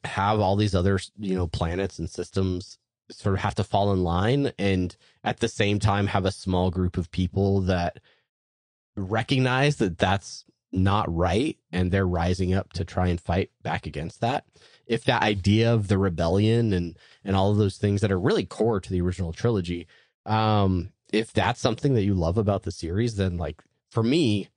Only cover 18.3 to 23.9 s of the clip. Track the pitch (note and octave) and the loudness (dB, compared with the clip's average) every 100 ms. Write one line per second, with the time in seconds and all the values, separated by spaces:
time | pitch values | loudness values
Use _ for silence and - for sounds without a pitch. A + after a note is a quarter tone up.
18.3 | G#3+ G#2 - A2 G#2+ - F#2 F2+ F2 F2 | 0 -2 -2 0 0 -2 -2 -2 -2 -6
19.3 | D#2+ A#2+ A2+ E2+ F2 F2 _ _ _ - | -2 0 0 -2 -6 -8 _ _ _ -4
20.3 | A2 A2 G#2+ G2 F#2 F2 _ _ G#3+ A3 | 0 2 4 4 2 -2 _ _ -2 0
21.3 | - F#2+ B2 B2+ A2 C#3+ B2 G2 G2 D#2+ | 0 0 0 -2 0 0 2 2 2 0
22.3 | F#2+ G2+ G2 - F2+ E2 F#2 A#2+ G#2+ F#2+ | 0 0 0 -4 -10 -6 -2 -2 0 -2
23.3 | F2 D#2 D2 - _ _ | -2 -6 -8 -18 _ _